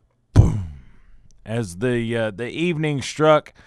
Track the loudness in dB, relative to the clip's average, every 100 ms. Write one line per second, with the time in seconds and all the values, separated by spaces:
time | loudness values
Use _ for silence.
0 | _ _ _ 6 6 2 -8 -14 -20 -20
1 | -20 -20 -20 -20 -8 -6 -6 -4 -2 -2
2 | -2 -2 -4 -6 -10 -4 -2 -2 -4 -4
3 | -6 0 4 4 0 -14